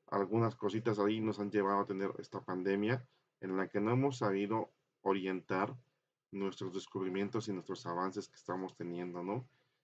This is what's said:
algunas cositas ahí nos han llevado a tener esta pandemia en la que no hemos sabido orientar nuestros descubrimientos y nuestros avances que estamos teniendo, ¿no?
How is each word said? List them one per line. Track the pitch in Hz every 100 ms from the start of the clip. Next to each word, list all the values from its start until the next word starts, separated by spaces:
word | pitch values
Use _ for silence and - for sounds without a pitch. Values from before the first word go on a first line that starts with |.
| -
algunas | 101 95 113 117 123
cositas | 104 107 117 104
ahí | 101 110
nos | 107 101
han | 101
llevado | 104 98 101
a | 98
tener | 95 98 -
esta | - 98
pandemia | - 92 95 101 107 127 - _ _ -
en | 95 95
la | 92
que | 101
no | 107
hemos | 127 139 123
sabido | 107 98 101 110 - _ _ _
orientar | 98 98 92 92 - 92 110 123 _ _ _ _ -
nuestros | 98 98 - 95
descubrimientos | 95 - 95 92 95 101 110 107
y |
nuestros | 92 - 92 87
avances | 87 92 101 -
que | -
estamos | - 92 92 -
teniendo, | 87 87 90 87
¿no? | 90 117 127 _ _ _